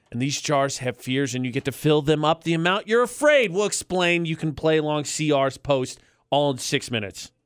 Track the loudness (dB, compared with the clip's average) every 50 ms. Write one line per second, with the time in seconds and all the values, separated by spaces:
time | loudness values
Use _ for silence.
0 | _ _ -6 -4 -4 -4 -4 -4 -2 0 2 2 2 0 -2 -4 -6 -6 -8 -6
1 | -6 -4 -2 -2 -2 -2 -4 -4 -4 -4 -4 -4 -4 -6 -4 -2 2 2 2 4
2 | 4 2 2 2 2 2 0 0 0 -2 0 0 2 0 0 0 0 0 2 2
3 | 2 0 0 2 4 4 6 6 4 2 0 0 0 0 -2 -4 -6 -4 -2 0
4 | 2 2 2 2 0 -2 -4 -4 -4 -4 -4 0 0 2 2 2 2 0 -2 -2
5 | -4 -4 -4 -2 0 2 2 2 2 0 -2 -4 -2 0 0 0 0 -4 -8 -14
6 | -20 _ _ _ _ -2 0 2 2 2 0 -2 -2 -2 -2 -2 -2 -2 -4 -4
7 | -4 -6 -10 -14 -16 -18 _ _ _